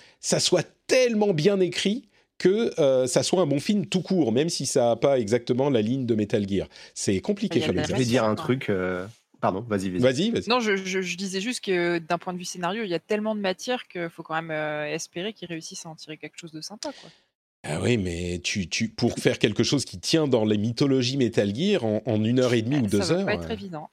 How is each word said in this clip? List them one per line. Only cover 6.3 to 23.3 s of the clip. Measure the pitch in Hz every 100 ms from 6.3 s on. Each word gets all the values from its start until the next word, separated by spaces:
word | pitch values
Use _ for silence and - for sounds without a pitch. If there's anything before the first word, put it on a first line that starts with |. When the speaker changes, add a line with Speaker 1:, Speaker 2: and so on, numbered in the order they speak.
| 110 98
Speaker 1:
Gear. | 95 78 - -
C'est | - - 95
compliqué | - 202 208 -
Speaker 2:
Il |
y |
a | 156
Speaker 1:
comme | 92
Speaker 2:
de |
la | -
Speaker 3:
Je |
vais | -
Speaker 1:
exercice. | 123
Speaker 3:
dire | 123
un | 110
Speaker 2:
matière, | 104 -
quoi. | 127
Speaker 3:
truc, | 117
euh... | 95 92 90 98 - _ -
Pardon, | 107 95 117
vas-y, | 104 95
vas-y. | 90
Speaker 1:
Vas-y, | 123 131 214
vas-y. | 160 190
Speaker 2:
Non, | 247
je, | 214
je, | 196 190 190
je | 180 175
disais | 196 190
juste | 220 240
que | - 180 175 170
d'un | 160 175
point | 185
de | 180
vue |
scénario, | 180 180 175 214
il | 208
y |
a | 170
tellement | - 214 214 214
de |
matière | 196 185 - 247 -
qu'il | 180 170
faut | -
quand | 160
même, | 160 165
euh, | 156 151 151 151
espérer | 156 - 170 202
qu'ils | 220 175
réussissent | 165 165 190 170
à |
en |
tirer | 160 - 156
quelque | 151 -
chose | 170
de | 156
sympa, | - 214 302 -
quoi. | 165 _ _ _ _ _
Speaker 1:
Ah | - 80
oui, | 101 120
mais | 90 85 87 87
tu, | - 107 85
tu, | - 113
pour | - 117
faire | - 139 117
quelque | 120 104
chose | 110 143
qui | - 90
tient | - 165 151
dans | 123
les | 107 104
mythologies | 110 117 143 131 123 139
Metal | 117 - 104
Gear | 104 196 190
en, | 113 107
en | 123 107
une | 110 127
heure | 127
et | 120
demie | 110 147
ou | 107
Speaker 2:
Ça |
Speaker 1:
deux | 101
Speaker 2:
va | -
Speaker 1:
heures, | 175
Speaker 2:
pas | 196